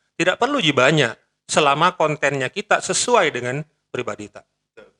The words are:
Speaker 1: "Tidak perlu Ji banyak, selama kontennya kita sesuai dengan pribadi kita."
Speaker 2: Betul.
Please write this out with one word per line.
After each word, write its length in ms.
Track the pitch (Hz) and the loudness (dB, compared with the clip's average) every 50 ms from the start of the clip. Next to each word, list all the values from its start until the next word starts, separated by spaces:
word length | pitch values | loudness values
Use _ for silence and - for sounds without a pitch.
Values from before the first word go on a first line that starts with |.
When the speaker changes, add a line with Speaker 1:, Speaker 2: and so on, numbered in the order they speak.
| _ _ _ | _ _ _
Speaker 1:
"Tidak 240 | - 165 175 185 | -4 -2 0 0
perlu 200 | - 233 254 294 | 0 0 -2 0
Ji 160 | 277 170 156 139 | 0 0 2 2
banyak, 400 | 127 127 135 156 156 139 117 110 - _ _ _ _ _ | 4 4 4 4 4 2 0 -2 -8 _ _ _ _ _
selama 500 | - - 180 156 139 139 151 160 180 - | -4 0 2 2 2 2 2 2 0 2
kontennya 520 | - 165 151 151 143 - 143 143 139 135 127 | 0 -2 -2 -2 -2 -2 -2 -2 -2 -6 -6
kita 320 | - 196 - - 190 165 | -6 -8 -4 -2 -2 -2
sesuai 480 | - - 185 - - - 247 226 185 151 | 0 -2 -4 -4 -2 2 2 2 2 2
dengan 320 | 131 123 120 123 127 147 156 _ _ _ _ _ | -2 -4 -6 -6 -6 -6 -8 _ _ _ _ _
pribadi 400 | - 123 120 113 104 - 104 101 | -10 -8 -8 -8 -8 -12 -12 -16
kita." 120 | - 101 - | -18 -20 -20
Speaker 2:
Betul. 440 | _ _ _ _ _ _ - 104 - _ _ | _ _ _ _ _ _ -20 -20 -20 _ _